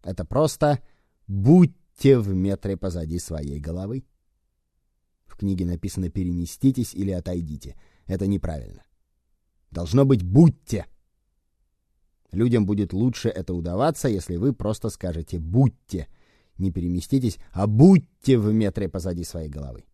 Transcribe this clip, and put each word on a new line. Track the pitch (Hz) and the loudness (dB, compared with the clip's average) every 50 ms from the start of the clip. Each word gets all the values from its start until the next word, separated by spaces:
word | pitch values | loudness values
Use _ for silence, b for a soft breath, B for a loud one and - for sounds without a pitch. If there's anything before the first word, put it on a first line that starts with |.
Это | _ 87 95 - 82 | _ -10 -8 -8 -8
просто | - - 127 156 151 - - - 147 147 - - - _ _ _ _ _ _ _ | -4 0 0 0 0 0 0 2 2 2 0 -4 -14 _ _ _ _ _ _ _
"будьте | - 98 98 98 123 165 180 175 - - _ _ _ _ - - 135 135 123 | -6 -4 2 6 8 8 8 8 6 4 _ _ _ _ 2 6 6 6 6
в | 107 98 95 | 4 0 0
метре | 92 92 98 98 - - 101 98 | 0 0 0 -2 -4 -4 -6 -6
позади | 87 - 95 85 87 80 78 82 87 | -4 -4 -6 -6 -6 -8 -6 -8 -8
своей | - - 82 76 73 71 71 73 | -8 -8 -10 -8 -8 -8 -10 -10
головы". | 73 82 82 90 95 101 117 131 - _ _ _ _ _ _ _ _ _ _ _ _ _ _ _ _ _ _ _ _ _ _ _ _ | -8 -8 -8 -8 -8 -8 -10 -10 -12 _ _ _ _ _ _ _ _ _ _ _ _ _ _ _ _ _ _ _ _ _ _ _ _
В | _ - | _ -12
книге | - - 101 98 90 92 | -6 -4 -4 -2 -2 -2
написано | 87 87 85 - 98 - - 92 87 | -4 -4 -6 -8 -8 -6 -6 -6 -6
"переместитесь" | - 101 92 90 87 87 87 - - - - 135 131 - 117 - - | -4 -4 -4 -4 -4 -4 -6 -8 -8 0 0 0 2 0 -6 -6 -6
или | - 101 98 | -6 -6 -4
"отойдите". | 92 90 85 - 90 87 85 76 76 - - - - - - _ _ _ _ | -4 -6 -6 -6 -6 -6 -6 -8 -10 -12 -14 -16 -18 -18 -20 _ _ _ _
Это | - 92 90 98 | -8 -6 -4 -2
неправильно. | 95 101 98 - - 80 73 58 50 50 50 _ _ _ _ _ _ _ _ _ _ _ _ _ _ _ _ _ _ | -2 -2 -2 -4 -6 -8 -8 -12 -14 -20 -20 _ _ _ _ _ _ _ _ _ _ _ _ _ _ _ _ _ _
Должно | - 85 87 76 78 135 139 | -8 -8 -6 0 4 4 4
быть | 135 135 107 | 4 4 0
"будьте". | 87 90 92 123 170 156 - _ _ - 113 101 - - - _ _ _ _ _ _ _ _ _ _ _ _ _ _ _ _ _ _ _ _ _ _ _ _ _ _ _ | 0 2 6 6 6 6 6 _ _ -8 -8 -8 -8 -12 -20 _ _ _ _ _ _ _ _ _ _ _ _ _ _ _ _ _ _ _ _ _ _ _ _ _ _ _
Людям | - 90 113 120 117 117 104 | -4 -2 0 2 2 2 2
будет | 92 104 101 101 90 | 0 0 -2 -2 -2
лучше | - 92 117 127 117 - - 113 | -2 0 0 0 -2 -2 -6 -6
это | - 90 87 - 90 | -4 -4 -8 -6 -6
удаваться, | 87 82 87 87 98 131 160 156 - - 135 | -6 -4 -4 -2 0 0 -2 -2 -2 -2 -2
если | 107 95 - - 90 | -2 -2 -6 -6 -6
вы | 85 101 139 | -2 -2 -2
просто | 131 - - 104 110 - - 110 | -2 -2 -4 -6 -6 -4 -6 -8
скажете | - - - 90 80 82 80 - - 85 | -8 -6 -8 -8 -8 -8 -8 -8 -8 -8
"будьте". | 78 80 90 123 139 123 - _ _ _ - - 95 - - _ _ _ _ _ _ _ _ - | -6 -2 2 2 2 2 0 _ _ _ -8 -8 -8 -10 -16 _ _ _ _ _ _ _ _ -6
Не | 92 95 | -6 -4
"переместитесь", | 80 90 87 87 90 90 - - - 135 127 113 - b b b | -4 -4 -4 -2 -4 -4 -4 -2 -2 0 0 -2 -4 b b b
а | b 90 101 | b -2 -2
"будьте | 107 107 110 147 190 196 170 - _ _ _ _ 131 131 120 | 0 6 8 8 8 8 6 4 _ _ _ _ 4 4 4
в | 104 107 | 4 2
метре | 107 110 107 98 - - 101 90 | 0 2 0 0 -2 -4 -8 -6
позади | - 92 87 92 90 87 85 | -6 -6 -6 -6 -8 -8 -8
своей | - - 87 80 76 | -10 -10 -10 -10 -10
головы". | 71 73 71 65 60 - - _ | -10 -10 -12 -12 -14 -16 -20 _